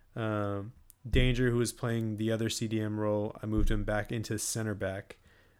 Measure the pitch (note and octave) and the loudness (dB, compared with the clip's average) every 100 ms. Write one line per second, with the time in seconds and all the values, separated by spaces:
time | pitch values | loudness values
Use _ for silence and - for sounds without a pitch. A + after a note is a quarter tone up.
0 | _ A#2 A2 G#2+ G2+ G2+ G2+ - - - | _ -4 -2 0 0 -2 -6 -14 -20 -18
1 | A#2 C3 B2+ A#2+ B2+ A#2+ A#2 - B2 A#2 | 2 4 6 4 4 2 0 -2 -2 -2
2 | A2+ G#2+ A2 A2+ A2+ - A2+ A2 G#2+ G#2+ | -2 -2 0 0 0 -2 -2 -2 -2 -2
3 | G#2+ G#2 G#2+ - G#2+ G#2+ G#2 G#2+ G#2 G#2 | 0 0 -2 -6 -2 2 4 4 0 -2
4 | G#2 A#2 G#2+ G#2+ - A2+ A2 G2 F#2+ F#2+ | -2 -4 -4 -4 -4 -2 -4 -2 -4 -6
5 | - - - - _ _ | -10 -20 -20 -20 _ _